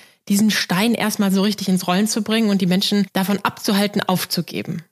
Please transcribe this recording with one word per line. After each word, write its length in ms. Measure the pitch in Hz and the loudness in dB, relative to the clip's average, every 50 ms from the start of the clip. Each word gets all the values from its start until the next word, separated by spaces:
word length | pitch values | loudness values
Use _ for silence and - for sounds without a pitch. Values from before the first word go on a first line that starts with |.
| - - _ _ - - | -20 -20 _ _ -4 0
diesen 220 | 202 202 220 214 | 2 2 4 2
Stein 420 | 185 - - - 180 180 214 240 226 | 2 0 -2 -2 0 0 2 2 2
erstmal 380 | - - 214 214 - 208 196 | 0 0 -2 0 0 0 2
so 100 | 190 196 | 2 2
richtig 260 | 190 214 196 - 190 202 | 2 0 0 -2 -2 0
ins 180 | 185 180 - | 0 0 0
Rollen 180 | 175 180 190 220 | 0 0 0 0
zu 140 | 214 - 226 | 0 -2 -2
bringen 280 | 208 - 220 226 226 208 | -2 0 0 0 2 2
und 120 | 202 185 | 2 2
die 40 | 196 | 2
Menschen 400 | 175 180 196 - - 202 202 196 - - | 2 2 0 0 0 0 0 0 0 0
davon 260 | 190 190 190 202 - | -2 0 0 0 0
abzuhalten, 600 | - 233 - - - - 202 196 208 202 - 202 - | -2 -4 -4 -4 -2 0 0 2 0 0 -2 -2 0
aufzugeben. 800 | - 185 175 - - - 180 156 - - 95 - - 165 165 - _ | 0 0 0 -2 -4 -4 -6 -6 -6 -6 -8 -6 -6 -8 -10 -10 _